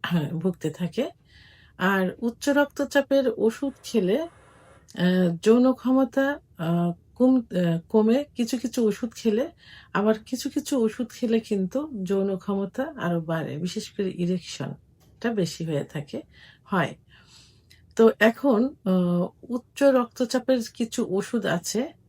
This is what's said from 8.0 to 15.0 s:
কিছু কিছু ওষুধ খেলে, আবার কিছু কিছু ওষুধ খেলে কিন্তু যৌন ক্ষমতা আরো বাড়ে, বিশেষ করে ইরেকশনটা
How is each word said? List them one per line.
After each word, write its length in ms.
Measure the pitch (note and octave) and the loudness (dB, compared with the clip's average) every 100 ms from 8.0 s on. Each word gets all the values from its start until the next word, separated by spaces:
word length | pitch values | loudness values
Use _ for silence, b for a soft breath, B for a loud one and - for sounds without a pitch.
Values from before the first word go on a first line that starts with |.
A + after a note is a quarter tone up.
| G#3+ B3 D4 - | 4 2 0 -6
কিছু 220 | A3+ B3 | -4 -2
কিছু 260 | B3 B3+ | -4 0
ওষুধ 300 | A3 G3+ A#3 | 0 0 -8
খেলে, 340 | - A3+ G#3 D#4+ - B B B | -4 -2 0 -4 -8 B B B
আবার 260 | - G#3 A3 | 0 2 0
কিছু 320 | - B3 C#4 | -4 -8 -4
কিছু 300 | D4 - C#4 | -6 -2 0
ওষুধ 300 | A3 - A#3+ | 0 -2 -10
খেলে 300 | - A#3+ A3+ | -6 -2 -2
কিন্তু 500 | A3 G3+ F#3 C4 D#4 A#3 | -2 -4 -2 -4 -6 -8
যৌন 320 | F3+ G3 G3 F#3+ | -4 -2 -2 -4
ক্ষমতা 580 | - G3 G3 - D4 C4+ | -4 -4 -4 -6 -6 -4
আরো 240 | F3 E3+ | -2 -2
বাড়ে, 380 | D#3+ D#3+ C3 C#3+ | -2 -6 -6 -6
বিশেষ 320 | F3 G#3+ - | -6 -8 -10
করে 220 | - F#3+ F3 | -6 -6 -4
ইরেকশনটা 1160 | F3 F#3 - - - - _ _ | -4 -4 -6 -10 -10 -10 _ _